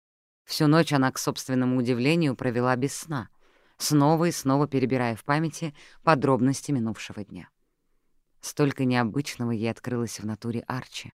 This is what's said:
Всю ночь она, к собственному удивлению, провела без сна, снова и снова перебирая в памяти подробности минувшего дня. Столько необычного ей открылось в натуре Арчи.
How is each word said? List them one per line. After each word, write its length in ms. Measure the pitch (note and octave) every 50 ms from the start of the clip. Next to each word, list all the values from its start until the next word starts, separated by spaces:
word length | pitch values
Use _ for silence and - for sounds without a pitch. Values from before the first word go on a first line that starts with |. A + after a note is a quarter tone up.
| _ _ _ _ _ _ _ _ _
Всю 220 | - - - D#3
ночь 260 | D3 D3+ E3 D#3 - D3
она, 180 | C#3 C3 C3
к 60 | -
собственному 640 | - - D3 C3 - - - C3 B2+ B2+ B2+ B2+ C3
удивлению, 580 | A#2+ A#2+ B2+ A#2 B2 C#3+ E3 E3+ E3 C#3 A#2+
провела 400 | - C3 B2+ A2 B2 B2 B2+ B2+
без 180 | B2 C3+ C#3 -
сна, 360 | - - D#3+ D3+ C3 F#2+ - _ _ _ _ _ _ _ _ _ -
снова 480 | - - D3+ D3 C#3+ D3 E3 D#3 E3+
и 60 | F3 -
снова 360 | - - C3+ C3+ C#3+ D3 C#3+
перебирая 480 | - C3+ A#2+ A2+ C3 B2 B2 A#2 A2+
в 80 | - -
памяти 500 | - C#3+ D#3 D#3 - - - E3+ D3+ - - - - - - -
подробности 720 | E3 D#3+ C3 B2+ C#3 C3+ A2 B2 C3+ C3+ - - - C#3+
минувшего 520 | B2+ A2 A2+ G#2 - - - - A2 G2+
дня. 240 | - - F2+ D#2+ - _ _ _ _ _ _ _ _ _ _ _ _ _ _ _ _ _ _ -
Столько 420 | - - - D3 C#3 - - C3+
необычного 680 | B2+ B2 B2 A#2+ A2 F2+ C#3 C#3+ - - - A#2+ A#2 A#2
ей 180 | G#2 A2+ A2+
открылось 500 | A2 - - B2 B2+ A#2+ A#2+ A2 - -
в 60 | G#2
натуре 340 | G#2+ G#2+ - - A#2 A#2 A#2 -
Арчи. 440 | - B2 B2+ - - - - - A2+ _